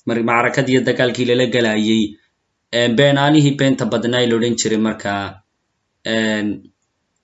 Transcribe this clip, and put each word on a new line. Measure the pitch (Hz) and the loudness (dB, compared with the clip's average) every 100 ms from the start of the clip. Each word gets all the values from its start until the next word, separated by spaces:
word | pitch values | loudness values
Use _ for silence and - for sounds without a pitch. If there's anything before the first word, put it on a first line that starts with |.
Mar-, | - 117 | -6 -2
macrakadii | 117 117 123 139 131 127 | 0 2 2 0 0 0
dagaalkii | 127 123 123 117 123 | 0 0 -2 0 0
lala | 120 123 | 0 0
galayay, | 123 113 107 107 110 101 - _ _ _ _ - | 0 0 0 0 0 0 -6 _ _ _ _ -6
ee, | 117 120 | -2 0
beenaalihii | 117 143 139 143 151 143 139 | 4 4 4 4 4 2 2
beenta | 135 127 113 | 0 0 -2
badnaa | 117 113 123 | -2 -2 0
ee | 120 | 0
la | 113 | 0
odhan | 120 113 | 0 -2
jiray | 110 107 | -2 0
markaa, | 110 104 101 101 95 95 _ _ _ _ _ _ 110 | -2 -4 -6 -6 -6 -12 _ _ _ _ _ _ -6
een, | 110 110 107 104 - - _ _ _ _ _ | -2 -2 -2 -4 -8 -12 _ _ _ _ _